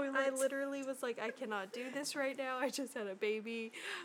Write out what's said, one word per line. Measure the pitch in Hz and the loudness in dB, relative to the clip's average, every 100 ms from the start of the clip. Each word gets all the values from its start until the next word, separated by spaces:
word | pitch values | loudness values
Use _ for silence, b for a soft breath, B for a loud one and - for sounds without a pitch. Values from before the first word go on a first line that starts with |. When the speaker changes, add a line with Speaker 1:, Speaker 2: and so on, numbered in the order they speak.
| 277 | 2
Speaker 1:
I | 269 269 | 4 4
Speaker 2:
toilet. | 262 | 4
Speaker 1:
literally | 269 277 277 277 | 2 2 0 0
was | 269 262 | -2 -2
like, | 247 233 | -2 0
"I | 220 | -2
cannot | - 240 208 190 | -2 -2 -2 -2
do | 240 254 | -4 -4
this | 277 285 302 | -2 -2 2
right | 269 269 | 0 0
now. | 262 254 | 0 2
I | 262 | 2
just | - 247 | 0 -2
had | 247 202 | -2 -4
a | 190 | 0
baby. | 214 214 220 226 226 - B 370 | 2 2 0 -2 -4 -6 B -6